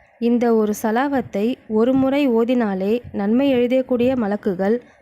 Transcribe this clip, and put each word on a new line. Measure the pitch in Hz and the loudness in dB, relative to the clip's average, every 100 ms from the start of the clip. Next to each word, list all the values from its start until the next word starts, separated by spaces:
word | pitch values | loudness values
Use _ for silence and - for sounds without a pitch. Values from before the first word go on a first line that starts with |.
| _ _ | _ _
இந்த | 233 240 240 | 0 2 2
ஒரு | 226 214 | 2 0
சலாவத்தை | 208 226 226 285 277 - 196 220 254 - | -2 -2 -2 0 -2 -4 -4 -4 -4 -4
ஒரு | 214 240 | 0 2
முறை | 269 262 277 277 | 2 2 2 2
ஓதினாலே | 226 233 247 214 190 196 240 - | 2 2 0 0 -2 -2 -4 -4
நன்மை | 208 202 240 277 | -4 0 2 2
எழுதக்கூடிய | 247 240 262 254 247 247 262 | 2 2 0 0 0 0 0
மலக்குகள் | 208 202 220 180 190 240 - _ | -2 -2 -2 -2 0 -2 -4 _